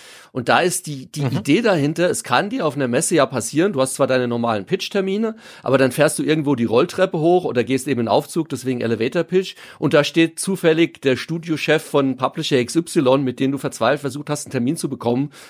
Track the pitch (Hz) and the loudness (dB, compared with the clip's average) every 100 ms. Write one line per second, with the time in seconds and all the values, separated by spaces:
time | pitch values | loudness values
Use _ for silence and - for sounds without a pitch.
0 | - - - 127 123 127 175 - - 139 | -20 -20 -12 -6 2 2 2 -2 -6 -12
1 | 131 - 139 135 165 175 233 175 143 165 | -10 -4 -2 -2 2 2 4 2 0 0
2 | 175 - - 123 196 262 160 139 131 123 | 0 -2 0 0 0 -2 -2 -2 0 0
3 | - 165 131 127 - 143 185 139 135 - | 2 2 2 0 -2 0 0 0 -2 0
4 | 135 127 123 120 117 107 95 180 - 202 | 0 2 0 -2 0 -2 -2 -4 -2 -2
5 | 190 196 226 220 - - - 131 131 123 | -2 -2 -2 -4 -14 -10 0 2 2 4
6 | 151 - 139 156 143 135 117 113 175 - | 2 2 0 0 2 0 2 2 2 0
7 | 185 170 160 180 165 123 113 131 147 123 | -2 2 2 2 2 -2 0 -2 -2 -2
8 | 113 113 151 175 151 123 127 123 113 117 | 2 0 0 -4 -4 -6 -4 -4 -2 -2
9 | 120 170 165 185 190 - - - 151 151 | 0 -2 0 0 -2 -8 -20 -6 2 2
10 | 143 165 165 - - 190 170 160 165 - | 2 2 0 0 -6 0 2 2 2 0
11 | 139 127 - 165 165 151 - 156 - 147 | -2 -2 -2 -8 -4 -4 0 0 0 0
12 | 135 131 131 - 156 135 120 160 170 175 | 0 0 -4 -4 0 0 2 -2 0 0
13 | 131 135 131 123 135 139 143 - 113 143 | 4 4 2 0 -2 -2 -6 -2 0 0
14 | 139 123 147 147 - 135 120 165 - 98 | -4 -8 -6 -8 -6 -2 -2 -2 -6 -4
15 | 117 120 143 - | -2 0 -2 -8